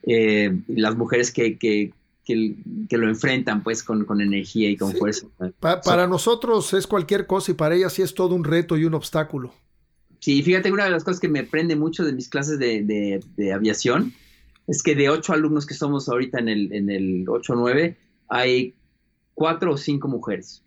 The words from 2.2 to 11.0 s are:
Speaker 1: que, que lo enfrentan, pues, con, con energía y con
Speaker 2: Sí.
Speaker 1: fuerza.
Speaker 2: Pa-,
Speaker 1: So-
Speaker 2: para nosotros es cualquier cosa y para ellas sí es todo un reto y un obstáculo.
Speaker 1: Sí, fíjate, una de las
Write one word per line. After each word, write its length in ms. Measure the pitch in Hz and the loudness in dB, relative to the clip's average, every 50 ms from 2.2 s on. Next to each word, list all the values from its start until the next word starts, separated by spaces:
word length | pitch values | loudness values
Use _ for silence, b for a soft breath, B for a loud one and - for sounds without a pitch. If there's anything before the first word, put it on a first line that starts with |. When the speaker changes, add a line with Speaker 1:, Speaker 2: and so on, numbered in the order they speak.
| _ | _
Speaker 1:
que, 300 | - 120 110 110 110 - - - - - - 220 - | -2 0 0 0 -2 -4 -6 -12 -10 -8 -8 -6 -2
que 80 | 123 | 0
lo 100 | 117 113 107 | 0 2 0
enfrentan, 520 | 110 110 - 135 131 127 127 123 107 104 | 0 0 0 0 0 0 -2 -2 -2 -2
pues, 220 | 92 113 113 110 - | -2 -2 -6 -4 -4
con, 220 | - 113 107 104 | -4 -4 -4 -2
con 160 | - 107 104 | -2 -2 0
energía 480 | 104 101 98 98 92 - - 113 107 104 | 0 2 0 -2 -4 -4 -2 0 0 0
y 60 | 101 | 0
con 140 | - 98 98 90 | -2 -2 -4 -2
Speaker 2:
Sí. 40 | |
Speaker 1:
fuerza. 300 | - - 104 104 - - - _ _ 92 92 - _ | 0 -2 -2 -2 -4 -10 -14 _ _ -8 -8 -8 _
Speaker 2:
Pa-, 220 | - 165 175 180 - | 0 0 0 0 2
Speaker 1:
So- 60 | 185 | 2
Speaker 2:
para 180 | 175 175 180 | 4 4 4
nosotros 680 | 180 185 165 - 226 240 233 254 240 226 208 165 - - | 2 0 0 2 0 0 0 2 2 2 2 2 0 -2
es 140 | 196 185 | -2 0
cualquier 400 | - 214 196 165 147 202 196 - | 0 -2 -2 0 0 -2 -2 0
cosa 240 | - 185 196 185 - | 0 -2 -2 0 -2
y 40 | 180 | -2
para 200 | - 156 151 170 | 0 2 2 4
ellas 180 | 180 190 175 - | 2 2 2 0
sí 80 | - | -2
es 140 | 190 160 - | -2 -2 0
todo 180 | - 185 175 180 | 0 0 2 2
un 100 | 180 160 | 0 0
reto 320 | 147 165 170 170 170 170 | 2 2 0 2 2 0
y 80 | 156 156 | 2 2
un 80 | 165 160 | 2 0
obstáculo. 580 | 151 - - - 160 156 151 - 139 123 120 - _ _ _ _ _ _ _ _ _ _ _ _ _ | -2 -4 -2 -2 -2 -2 -2 -6 -8 -8 -10 -14 _ _ _ _ _ _ _ _ _ _ _ _ _
Speaker 1:
Sí, 220 | - - 139 139 | 0 2 2 4
fíjate, 300 | 143 175 180 190 190 214 | 6 4 4 4 4 2
una 140 | 196 202 202 | 2 2 2
de 40 | 190 | 2
las 120 | 180 160 | 0 0